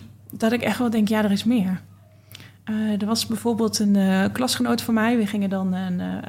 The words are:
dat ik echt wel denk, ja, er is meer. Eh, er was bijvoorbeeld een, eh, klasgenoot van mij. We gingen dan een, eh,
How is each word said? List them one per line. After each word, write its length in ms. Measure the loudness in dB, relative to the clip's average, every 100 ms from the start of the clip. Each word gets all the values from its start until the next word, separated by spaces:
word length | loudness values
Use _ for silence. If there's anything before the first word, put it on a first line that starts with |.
| -8 -20 -16
dat 200 | -2 0
ik 100 | 0
echt 160 | -2 0
wel 120 | 0
denk, 180 | 2 2
ja, 160 | 2
er 80 | 2
is 120 | 2
meer. 380 | 2 2 0 -2 -8 -20 -20 -20 -20 -20 -20 -20
Eh, 380 | -6 -2 0 0
er 40 | 0
was 200 | -2 -2
bijvoorbeeld 520 | -2 -2 0 0 2
een, 160 | 2 4
eh, 280 | 4 4 2
klasgenoot 500 | 0 -2 0 0 0
van 120 | 0
mij. 240 | 0 2 2
We 100 | 0
gingen 220 | 0 -2
dan 240 | -2 -2
een, 260 | -2 -2 -4
eh, 80 | -4 -6